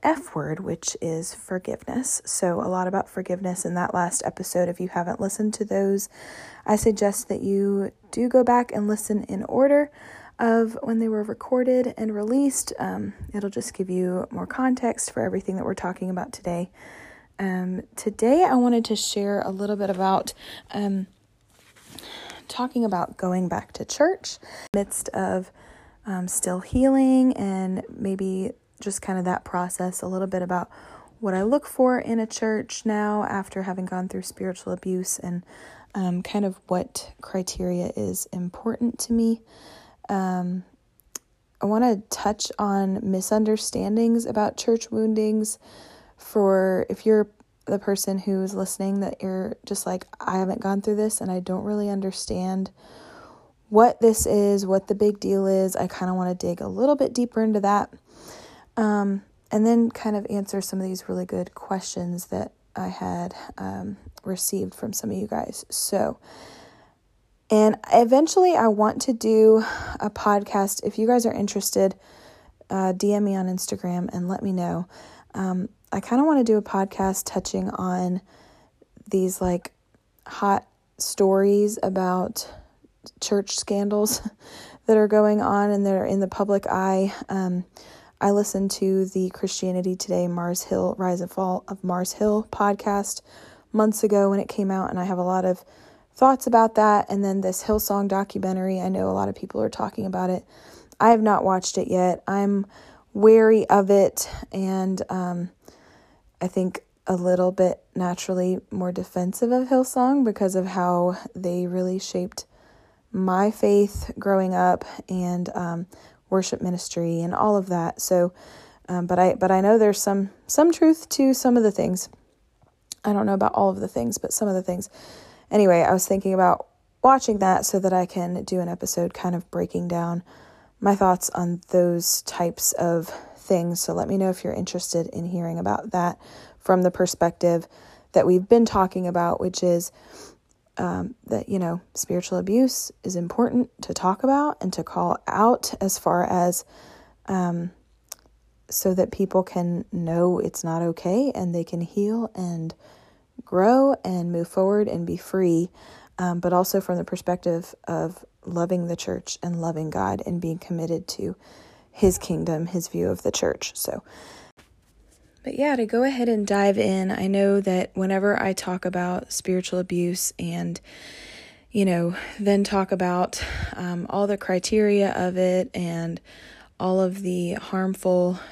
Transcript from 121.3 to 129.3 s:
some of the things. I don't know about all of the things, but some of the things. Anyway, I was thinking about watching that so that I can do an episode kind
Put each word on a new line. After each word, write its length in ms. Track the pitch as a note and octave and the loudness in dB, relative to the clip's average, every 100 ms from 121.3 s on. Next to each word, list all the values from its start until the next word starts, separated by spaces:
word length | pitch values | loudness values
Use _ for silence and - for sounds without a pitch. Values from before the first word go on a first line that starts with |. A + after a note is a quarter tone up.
some 240 | C4 B3+ A#3+ | 4 4 6
of 60 | |
the 80 | G#3+ | 4
things. 380 | G3+ D#3+ F#3 - - _ _ _ _ _ _ _ - | 2 -2 -2 -6 -16 _ _ _ _ _ _ _ -6
I 80 | - | 0
don't 140 | G3+ G#3 | 2 2
know 80 | |
about 200 | G3 G3+ | 2 2
all 140 | - G3 | 4 2
of 100 | F#3+ | 2
the 80 | G3 | -4
things, 320 | - A#2+ - | -2 -2 -4
but 140 | - | -4
some 160 | - G#3 | -2 0
of 60 | |
the 80 | F#3 | 0
things. 280 | F3+ F3+ - - - - - - _ | -2 -6 -8 -16 -20 -20 -20 -20 _
Anyway, 340 | G#3+ G3 F3 | 4 6 6
I 100 | - | 6
was 160 | F#3 - | 4 2
thinking 260 | G3 G3 | 0 2
about 320 | F#3+ F#3 - - _ _ _ | 4 4 4 -2 _ _ _
watching 340 | B3+ C4+ - G#3 | 6 6 4 2
that 260 | F#3+ F#3 - | 4 4 2
so 120 | F#3+ | 0
that 140 | F#3+ | 2
I 120 | F#3 F3+ | 2 0
can 360 | F#3 F3 F3+ | -4 -4 -4
do 160 | - F#3 | -4 -4
an 100 | F3 | -4
episode 460 | F3 - - F3 | -6 -4 -2 -4
kind 220 | - F3+ | -4 -4